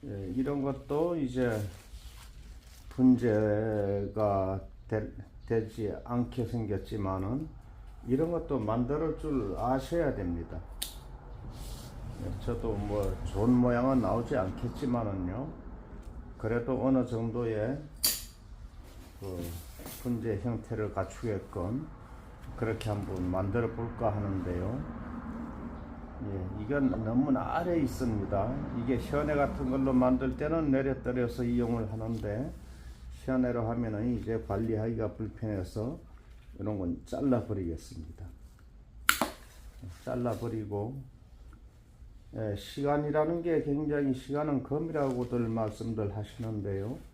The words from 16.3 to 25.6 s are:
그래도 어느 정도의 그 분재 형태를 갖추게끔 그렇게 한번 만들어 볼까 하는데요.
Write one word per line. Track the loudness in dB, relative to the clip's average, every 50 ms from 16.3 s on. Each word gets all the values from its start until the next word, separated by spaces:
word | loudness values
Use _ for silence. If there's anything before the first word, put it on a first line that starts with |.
| -10 -4
그래도 | -2 0 0 2 2 2 0 2 4
어느 | 6 6 6 4
정도의 | 2 0 -2 -2 0 0 0 0 0 2 2 2 0 0 -4 -6 -10 -10 0 2 2 2 2 -6 -12 -14 -18 -16 -16 -16 -14 -14 -16 -16 -16 -16 -16 -16 -16 -16 -16 -14 -10
그 | -8 -6 -6 -4 -6 -6 -6 -8 -10 -12 -14 -12 -12 -12 -12 -6
분재 | -2 0 0 0 2 0 0 0
형태를 | 0 -2 -2 -2 -4 -4 -2 -2 -2 0 0
갖추게끔 | 0 -2 -2 -4 -6 -2 -2 -2 -2 -4 -6 -4 -4 -2 -2 -2 -2 -4 -6 -12 -14 -14 -14 -14 -16 -14 -16 -16 -14 -12 -12 -4
그렇게 | -2 0 0 0 -2 0 -2
한번 | -2 -2 -2 -4 -2 -2 0 0
만들어 | 2 2 0 2 2 2 0 0
볼까 | 0 -2 -4 -4 -2 0 0 2 2
하는데요. | 2 0 0 -2 -2 -2 -2 -2 -2 -2 -2 -2 -4 -4 -6 -8 -8 -8 -8 -8 -8 -8 -8 -8 -8 -8 -8 -8 -10